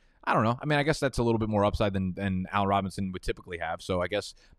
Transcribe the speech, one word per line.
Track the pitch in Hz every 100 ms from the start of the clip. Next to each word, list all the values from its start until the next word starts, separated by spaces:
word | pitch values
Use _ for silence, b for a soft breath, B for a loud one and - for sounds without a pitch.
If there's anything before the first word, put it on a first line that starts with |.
| _ _ -
I |
don't | 170
know. | 110 123
I | 151
mean, | 147
I |
guess | 143 151
that's | 139 -
a |
little | 117 113
bit | 107
more | 104
upside | 101 - 104
than, | 98 92 90
than | 98 92 87
Allen | 101 98
Robinson | 98 95 - 95
would | 92
typically | - - - 85
have. | 82 85
So | - 90
I | 90
guess | 101 - - b